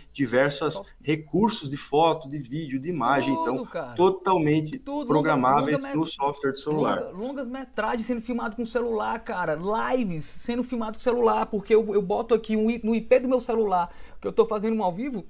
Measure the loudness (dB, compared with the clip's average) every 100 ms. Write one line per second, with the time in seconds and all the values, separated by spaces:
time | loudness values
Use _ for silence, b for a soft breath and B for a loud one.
0 | B -4 0 4 2 2 -2 -4 -8 b
1 | -4 -4 -2 2 2 0 -6 -8 -2 2
2 | 4 2 -4 -10 -8 -8 -6 -6 -4 -2
3 | 2 2 2 0 0 -2 -4 -8 -6 2
4 | 4 4 2 2 4 2 0 -6 -8 -6
5 | 0 2 4 2 4 4 2 0 -2 -2
6 | -2 -2 -4 -2 -4 -4 -2 0 0 0
7 | -4 -8 -8 -8 -8 -10 -8 -4 -2 -2
8 | -4 -4 -4 -4 -4 -6 -4 -2 -2 -2
9 | -2 -4 -6 -4 -2 -2 -2 -2 0 0
10 | 0 -4 -6 -8 -4 -4 -4 -4 -6 -4
11 | 0 2 4 2 0 -4 4 4 6 2
12 | 2 0 2 2 2 2 2 2 0 0
13 | 4 4 6 0 2 0 2 2 0 B
14 | B B -2 2 2 2 0 0 0 -2
15 | -4 -6 -10